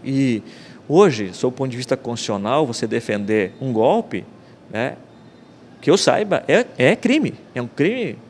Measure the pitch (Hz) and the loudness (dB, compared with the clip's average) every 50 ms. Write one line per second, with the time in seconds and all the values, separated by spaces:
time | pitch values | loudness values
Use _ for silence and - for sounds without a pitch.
0 | - 135 135 135 139 127 117 104 - - - - - - - - - - 143 180 | -6 -2 0 0 0 0 0 -2 -6 -12 -20 -20 -20 -20 -20 -20 -6 2 6 6
1 | 208 180 127 110 101 92 92 - - 127 127 127 135 135 120 123 127 - 135 127 | 6 6 4 0 -6 -8 -4 -2 -2 -2 -2 -2 -6 -6 -4 -8 -4 -4 -4 -4
2 | - 117 120 113 - - 107 98 98 110 131 151 160 123 113 - - 107 117 117 | -4 -8 -8 -6 -4 -4 -4 -4 -2 0 0 2 0 0 -2 -6 -4 -2 -4 -4
3 | - - 107 101 101 101 107 107 95 92 - - 135 131 120 110 110 139 190 233 | -2 -2 -4 -4 -2 0 2 2 0 0 -4 -8 -6 -2 0 2 4 4 4 2
4 | 220 - 147 92 85 - - - - - - - - - - 107 123 139 - - | -2 -4 -10 -10 -10 -12 -20 -20 -20 -20 -20 -20 -20 -10 -6 -6 -6 -6 -8 -12
5 | - - - - - - - - - - - - - - - - - 139 165 202 | -20 -20 -20 -20 -20 -20 -20 -20 -20 -20 -20 -20 -20 -20 -20 -4 2 2 2 4
6 | - - - - 214 202 175 - - - 147 214 247 - - - 127 143 214 - | 4 2 2 2 0 0 -2 -2 2 2 2 2 2 -2 -2 2 2 2 2 2
7 | - - 262 320 240 123 - - - - - 127 123 117 - - 143 185 240 262 | 0 0 2 2 0 -2 -4 -8 -20 -12 -8 -8 -8 -8 -2 -2 0 0 0 -2
8 | 226 143 101 104 120 | -6 -8 -8 -12 -16